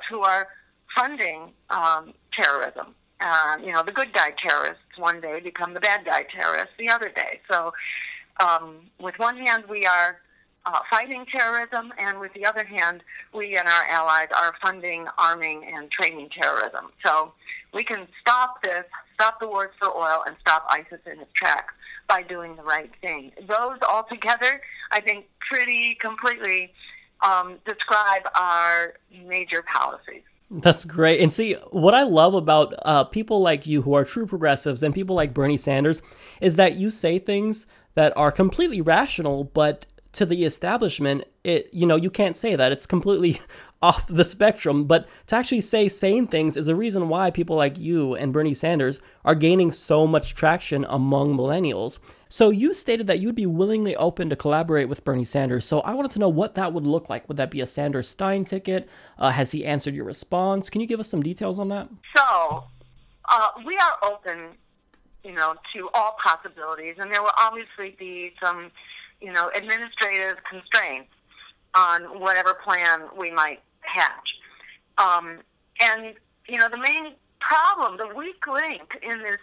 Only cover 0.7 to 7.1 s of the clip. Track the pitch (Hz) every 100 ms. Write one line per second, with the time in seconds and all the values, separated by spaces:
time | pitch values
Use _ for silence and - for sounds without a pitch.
0.7 | _ _ 247 254 285 180 156 165 _ -
1.7 | - 165 160 156 - - - 151 139 -
2.7 | - - _ _ - 180 160 151 156 185
3.7 | 165 165 233 269 202 151 - 180 147 143
4.7 | - _ - 170 170 160 160 175 - 175
5.7 | 175 202 202 - 143 143 185 165 160 190
6.7 | - 233 233 208